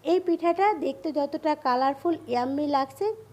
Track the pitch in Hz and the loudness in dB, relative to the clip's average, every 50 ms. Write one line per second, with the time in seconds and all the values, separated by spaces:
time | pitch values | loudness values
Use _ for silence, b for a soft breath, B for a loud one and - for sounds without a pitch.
0 | _ - 349 370 370 - 339 330 320 339 339 359 381 427 427 311 320 277 269 - | _ 2 2 2 2 0 -2 0 2 0 2 4 2 2 2 0 -2 -4 -4 -4
1 | - 320 262 294 285 285 - 311 - 311 302 302 - 262 247 247 262 269 285 277 | -6 -4 -2 -2 -2 -2 -4 -2 0 -2 -2 0 0 0 2 2 2 2 0 0
2 | - 349 330 320 - - 247 247 247 262 277 285 294 285 285 269 269 269 - - | 0 -2 -2 -2 -4 -2 -2 0 0 0 0 -2 0 2 2 0 0 -2 -4 -2
3 | 403 427 440 440 - - | -2 -2 -2 -4 -12 -20